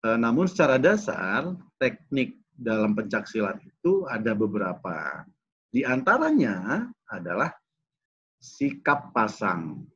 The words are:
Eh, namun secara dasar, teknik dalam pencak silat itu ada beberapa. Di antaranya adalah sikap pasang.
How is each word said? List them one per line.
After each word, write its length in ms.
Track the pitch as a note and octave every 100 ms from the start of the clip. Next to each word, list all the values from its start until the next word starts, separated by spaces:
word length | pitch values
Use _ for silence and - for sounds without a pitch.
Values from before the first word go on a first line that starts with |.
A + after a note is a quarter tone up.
| A2+
Eh, 120 | A#2
namun 280 | A#2 B2 F#3
secara 320 | F#3 D3+ C3
dasar, 720 | D3 G#3 - F2+ F2+ G#2+ D#3+ F3+ - _
teknik 560 | C3 A2+ _ C#3 A#2+ - _
dalam 400 | - A#2 A2 G#2+
pencak 320 | G#2+ G#2+ A2 G#2+
silat 320 | A2+ G2+ F#2+ -
itu 400 | _ E3+ G3 F3
ada 260 | A#2 A2 G#2+
beberapa. 880 | G#2+ G#2 F#2 F2 F#2 D#2+ D2+ D2 - _ _ _ _
Di 160 | A#2+
antaranya 1040 | C3+ B2+ C3 A#3+ D#4 D4+ B2+ F#2+ F#2+ D#3 B3 - _
adalah 400 | G2 F2 F2+ D#3 - _ _ _ _ _ _ _ _
sikap 720 | - - C#3 - - C#3+ -
pasang. 720 | - A2 - G#2 F2 D#2+ D2+ -